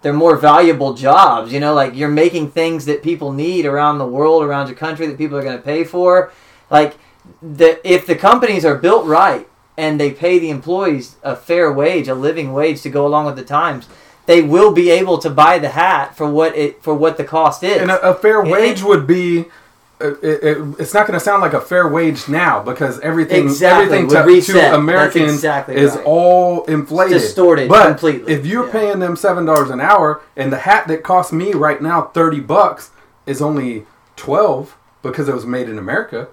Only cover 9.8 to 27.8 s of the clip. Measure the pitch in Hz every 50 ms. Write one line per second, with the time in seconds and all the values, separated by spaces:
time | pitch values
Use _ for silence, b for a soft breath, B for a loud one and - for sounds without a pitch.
9.8 | 156 156 151 147 147 143 139 - 165 175 180 175 165 160 147 135 135 156 175 190
10.8 | 196 180 151 135 123 - _ _ - 139 135 - _ - 170 175 175 151 139 135
11.8 | 143 165 180 170 131 131 131 127 135 147 165 165 151 135 131 139 151 160 151 147
12.8 | - 151 127 143 143 143 147 147 147 147 131 131 127 - 139 147 165 170 139 123
13.8 | 117 b b b b b b b b - 170 175 156 147 151 180 202 214 180 170
14.8 | 180 175 165 180 190 190 175 160 - 165 139 143 151 165 180 175 147 139 131 151
15.8 | 175 185 170 147 135 - - - 156 147 147 151 160 160 156 151 147 147 - _
16.8 | _ 160 151 143 151 160 156 - 143 - - 180 160 147 143 - - 185 202 180
17.8 | 185 180 190 185 185 185 180 185 - 214 220 214 196 160 180 202 220 240 226 190
18.8 | 196 202 196 165 139 139 175 180 180 175 170 170 165 b b b b b b b
19.8 | _ _ _ _ 151 143 143 - - 156 156 147 - 151 151 147 151 143 143 -
20.8 | 156 - - 208 208 208 190 175 - 208 202 196 185 156 147 143 - - 180 180
21.8 | 175 156 143 165 165 160 147 131 - - 143 170 175 160 123 107 104 123 123 -
22.8 | 143 135 - - - 156 160 165 160 - 185 - 143 139 139 139 185 180 180 175
23.8 | 196 - 151 - - 131 147 160 147 175 180 180 - - 190 180 156 - 160 147
24.8 | 151 156 175 190 - - - 170 156 151 147 143 156 151 143 139 139 - 131 139
25.8 | 143 143 143 143 - 147 156 170 175 180 180 180 180 180 175 170 - - 156 151
26.8 | 143 139 156 175 185 185 180 165 147 143 - 190 180 175 165 143 131 127 185 220